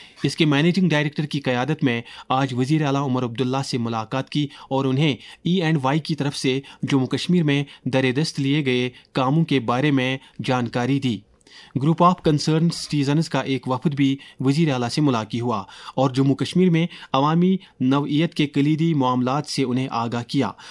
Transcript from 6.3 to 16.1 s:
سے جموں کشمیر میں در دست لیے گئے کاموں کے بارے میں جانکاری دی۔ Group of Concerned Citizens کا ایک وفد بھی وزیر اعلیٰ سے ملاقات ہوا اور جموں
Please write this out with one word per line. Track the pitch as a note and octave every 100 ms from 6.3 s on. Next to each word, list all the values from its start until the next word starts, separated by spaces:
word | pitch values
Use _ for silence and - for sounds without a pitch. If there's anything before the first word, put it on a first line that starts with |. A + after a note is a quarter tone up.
| -
سے | C3 C3 - -
جموں | A#2+ C#3 B2
کشمیر | C3+ - F3+
میں | D3+ C#3 C#3 - -
در | C3 C3
دست | B2+ D#3+ -
لیے | C3+ D3 C3+
گئے | B2 B2 - -
کاموں | - C3 D#3 E3
کے | C3+
بارے | A#2 D3 D3+
میں | C#3 C3 C3 - -
جانکاری | - B2+ A#2 B2 A#2+ C#3
دی۔ | B2+ G2+ - _ _ - - B2
Group | C#3+ D#3+ F3+
of | F3+ E3+
Concerned | D3+ - D#3 E3
Citizens | - - D3 C#3 D3
کا | D#3 C3+
ایک | C3 C3 B2+
وفد | B2+ E3+ C#3
بھی | C#3 C3+ - -
وزیر | C3+ C#3+ D#3+
اعلیٰ | B2+ A#2+
سے | D#3+
ملاقات | D3 A#2+ G#2+ A#2
ہوا | A#2+ G#2+ F#2+ - - -
اور |
جموں | C3+